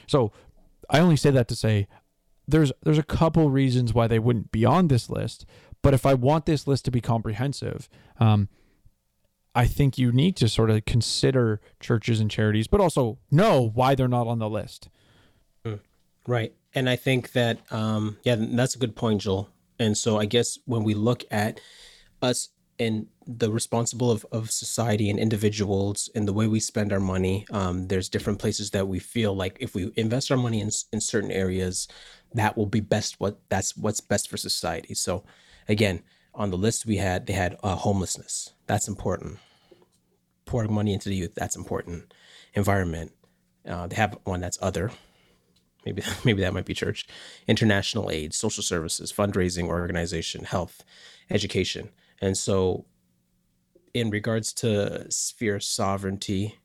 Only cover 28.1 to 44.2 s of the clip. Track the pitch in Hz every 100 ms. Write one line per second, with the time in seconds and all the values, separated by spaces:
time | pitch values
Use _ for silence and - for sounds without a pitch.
28.1 | 107 - 104 113 - 104 104 98 90 -
29.1 | 117 107 98 92 - 120 104 90 - 110
30.1 | 123 - 135 120 113 104 - - 107 -
31.1 | 113 101 95 92 92 92 92 - - -
32.1 | - _ 117 107 113 104 110 101 107 -
33.1 | - 95 104 - 98 - - 107 104 -
34.1 | 101 - - 92 - 85 82 - - -
35.1 | 90 - _ _ - - 107 107 87 -
36.1 | _ _ - 104 90 107 - - 101 95
37.1 | 90 - 101 90 - 98 87 110 101 87
38.1 | - - - - _ - 101 - 101 104
39.1 | 90 - - _ _ _ _ _ _ _
40.1 | _ _ _ - 127 110 107 104 95 101
41.1 | 95 85 - 87 92 87 - - 85 -
42.1 | _ _ - - - 101 98 90 82 82
43.1 | _ _ _ _ _ - 87 85 - 107
44.1 | -